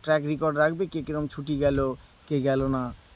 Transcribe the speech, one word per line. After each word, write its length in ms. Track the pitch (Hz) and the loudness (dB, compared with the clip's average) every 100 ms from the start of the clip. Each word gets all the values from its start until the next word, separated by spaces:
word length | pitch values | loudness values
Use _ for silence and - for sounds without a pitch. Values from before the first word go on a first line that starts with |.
ট্র্যাক 220 | 160 156 | 0 2
রেকর্ড 340 | 147 147 156 147 | 2 0 0 2
রাখবে, 280 | 156 165 185 | 2 2 -4
কে 160 | 165 | -4
কীরকম 260 | 139 151 147 | -4 -4 -4
ছুটি 300 | - 147 143 | -6 -4 0
গেল, 360 | 143 139 135 127 - - - | 2 2 0 -4 -12 -16 -4
কে 140 | 147 | 0
গেল 260 | 135 135 135 | 2 2 2
না, 260 | 131 123 123 - | -2 -4 -10 -20